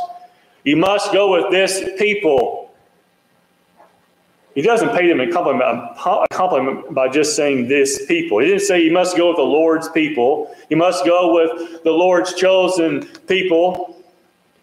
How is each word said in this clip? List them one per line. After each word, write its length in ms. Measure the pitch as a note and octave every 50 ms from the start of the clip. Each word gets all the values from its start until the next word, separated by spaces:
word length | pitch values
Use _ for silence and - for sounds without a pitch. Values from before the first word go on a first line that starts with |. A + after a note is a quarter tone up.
| - - - - - - _ _ _ _ _ _ -
You 120 | C#3 D3
must 360 | D#3 F3+ F#3+ G3+ G3+ G3+ - F#3
go 180 | F#3+ G3+ G3
with 200 | F#3 E3+ - - F#3
this 320 | F#3 F#3+ F3 - - F3 F#3 F#3 -
people. 680 | G#3+ G#3 G#3 G3+ - D#3 C#3+ B2+ A2+ - - - - - _ _ _ _ _ _ _ _ _ _ _ _ _ _ _ _ _ _ _ _ _ _ - _ _ _ _ _ _ _ _ _ _ _ _ _ -
He 80 | C#3 D3
doesn't 260 | G#3+ A#3 - - D3
pay 180 | - F3+ F3
them 140 | F3 D#3+ C3+
a 100 | B2+ A#2
compliment, 320 | - E3+ D#3+ D#3 C3+ B2 B2+ A#2 A#2 - - - - - -
a 220 | F3 G3 - - D#3 -
compliment 600 | - F#3 F3+ E3+ C#3 C3 C3+ C3+ - - - -
by 160 | C3+ C3 C3
just 280 | B2+ D3+ D3+ - -
saying, 320 | - D3 C#3+ C#3 C3 A#2+ A#2
"This 380 | C#3+ G3 G3+ G3+ G3+ - -
people." 340 | - F3 E3+ E3 - G#3 G#3
He 80 | C#3+ E3+
didn't 140 | G3+ F#3 -
say, 180 | G3 F#3 F3
"You 100 | E3 D#3+
must 260 | E3+ F3+ F3+ - -
go 120 | D#3+ E3+ F3
with 80 | E3
the 80 | D#3+ C3+
Lord's 440 | C3 C#3 D3+ D#3+ E3 D#3+ D3+ D#3 -
people. 600 | - E3 D#3 D3 D3+ - A#2+ B2+ D3+ D3+ D3+ - - - - -
You 80 | D3+
must 280 | D#3+ E3+ F#3 E3+ - -
go 280 | E3 E3+ F3+ F3+ E3+ E3+
with 520 | E3+ E3 D#3+ D#3+ E3+ E3+ - - - -
the 80 | D#3+ D#3+
Lord's 420 | D#3+ F3+ F#3 F3+ F3 D#3+ - -
chosen 720 | - F#3 F#3 F#3+ F#3 F#3 F3 F#3 F3 E3 D#3+ D3 C3+ - - - - - -
people." 640 | F#3+ F#3+ F#3 F3+ E3 E3 F3 F3+ F#3 - F4+ - - - - _ _ _ _ _ _ _ _ _ _ _